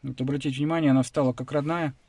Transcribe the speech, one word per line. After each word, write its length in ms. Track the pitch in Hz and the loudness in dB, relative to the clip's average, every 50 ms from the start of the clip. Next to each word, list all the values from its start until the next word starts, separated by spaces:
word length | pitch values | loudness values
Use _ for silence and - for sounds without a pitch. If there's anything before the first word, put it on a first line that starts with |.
| - | -10
Вот, 160 | 135 127 - | -10 -8 -6
обратите 380 | 131 135 139 139 - 147 131 | -4 -2 -2 -2 -2 -4 -2
внимание, 340 | 135 147 156 165 165 160 143 | -2 -2 0 0 2 4 6
она 120 | 131 131 127 | 6 6 4
встала 280 | - _ 156 139 127 | 2 _ 0 0 2
как 220 | 123 - 135 - 151 | 0 -2 -8 -4 -2
родная. 420 | 147 143 151 165 175 165 143 131 _ _ | -2 -2 0 -2 -2 -2 -4 -6 _ _